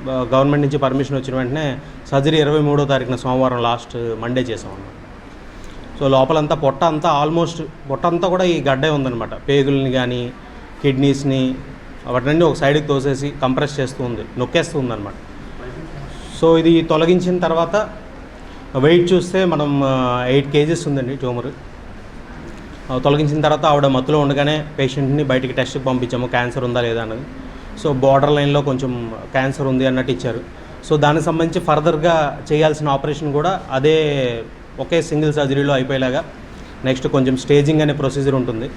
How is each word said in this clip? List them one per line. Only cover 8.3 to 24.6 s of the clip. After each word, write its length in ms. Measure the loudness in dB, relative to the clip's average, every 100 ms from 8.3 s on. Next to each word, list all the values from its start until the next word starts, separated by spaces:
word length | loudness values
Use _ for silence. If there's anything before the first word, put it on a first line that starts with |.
| 2
ఈ 160 | 2 2
గడ్డే 280 | 0 2 2
ఉందన్నమాట. 600 | 2 0 -4 -6 -8 0
పేగుల్ని 440 | 2 4 2 2
కానీ 400 | 0 0 -2 -6 -10 -18 -18 -18 -2
కిడ్నీస్ని 720 | 0 2 2 2 0 0 0 -2 -10 -16 -16 -16 -4
వాటిని 380 | -2 2 4
ఒక 100 | 4
సైడ్కి 320 | 4 2 2 2
తోసేసి 460 | 0 0 -2 -4 -2
కంప్రెస్ 380 | 0 0 0 -2
చేస్తూ 240 | -6 -4
ఉంది, 160 | -6 -6 -8 -6
నొక్కేస్తూ 400 | -2 0 -2 -2
ఉందన్నమాట. 360 | -2 -4 -8 -12 -16 -16 -14 -12 -12 -12 -12 -12 -12 -12 -14 0
So 140 | 4 6
ఇది 240 | 6 4
తొలగించిన 560 | 4 2 4 4 2 0
తర్వాత 500 | 0 0 2 0 -2 -8 -16 -18 -18 -16 -16 -16 -6 2
వెయిట్ 360 | 6 6 6
చూస్తే 320 | 2 2 0
మనం, 380 | 2 2 0 2
ఆ, 400 | 2 2 0 0 2
ఎయిట్ 240 | 2 4
కేజీస్ 380 | 2 2 0 -2
ఉందండి 280 | -2 -4 -4
ట్యూమర్. 300 | -4 -4 -6 -10 -16 -16 -16 -16 -16 -16 -16 -16 -14 -16 -16 -16 -6
ఆ, 60 | 0
తొలగించిన 420 | 2 4 2 2
తర్వాత 240 | 2 4
ఆవిడ 220 | 4 4 4
మత్తులో 340 | 2 2 2
ఉండగానే 460 | 2 2 0 0